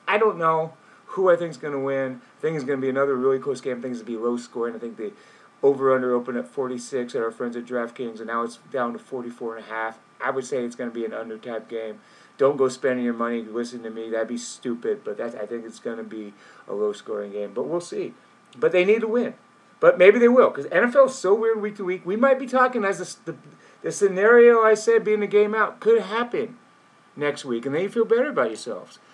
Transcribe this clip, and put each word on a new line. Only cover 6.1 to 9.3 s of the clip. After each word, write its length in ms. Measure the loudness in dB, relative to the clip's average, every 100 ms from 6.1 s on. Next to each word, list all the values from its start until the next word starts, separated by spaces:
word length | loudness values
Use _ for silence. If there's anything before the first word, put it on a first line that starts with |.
opened 240 | -2 -2 -6
at 80 | -6
forty-six 720 | -6 -6 -6 -8 -6 -6 -4
at 60 |
our 100 | -4
friends 240 | -4 -8 -8
at 80 |
DraftKings, 540 | -6 -6 -6 -8 -10 -10
and 100 | -6
now 140 | -4
it's 160 | -4 -8 -10
down 220 | -4 -4
to 80 | -6
forty-four 560 | -10 -10 -10